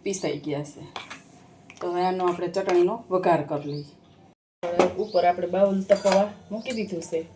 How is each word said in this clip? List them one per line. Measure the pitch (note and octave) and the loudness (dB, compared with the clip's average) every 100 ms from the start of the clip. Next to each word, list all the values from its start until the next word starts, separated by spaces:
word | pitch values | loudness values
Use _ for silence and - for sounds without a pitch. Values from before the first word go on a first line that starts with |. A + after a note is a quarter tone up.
પીસાઈ | G3+ F#3+ D#3 C#3+ D3+ | -4 -2 -2 -4 -4
ગયા | C#3+ C#3+ | -6 -6
છે. | - C#3+ - - - - - - - - - | -12 -14 -14 -14 -18 -18 -20 -20 -20 -20 -10
તો | F3 | -4
હવે | F3 F#3 | 0 0
આનો | F#3 F3+ | 0 0
આપણે | F3 F3 F#3+ | 0 -2 -2
ચટણીનો | F#3+ F3+ F3+ A3+ - | 2 4 2 0 -2
વઘાર | F#3 F#3 D#3+ D3 | 0 4 2 0
કરી | D3 D3 | -6 -6
લઈએ. | D3 C#3+ - _ - - _ _ _ F3 | -10 -12 -20 _ -20 -20 _ _ _ -2
હવે | F3 F#3 F#3 | 2 2 2
ઉપર | G#3 F3+ F3 | 0 4 4
આપણે | F3+ F3 | 2 0
બાઉલ | F3+ G3+ F#3+ F#3+ | 2 2 2 2
તપવા | G3 G3 F#3+ G#3 - - | 4 6 4 2 -4 -12
મૂકી | A3 B3+ A3+ | -10 -6 -6
દીધું | G3 E3 - | -4 -6 -4
છે | E3 E3 | -6 -6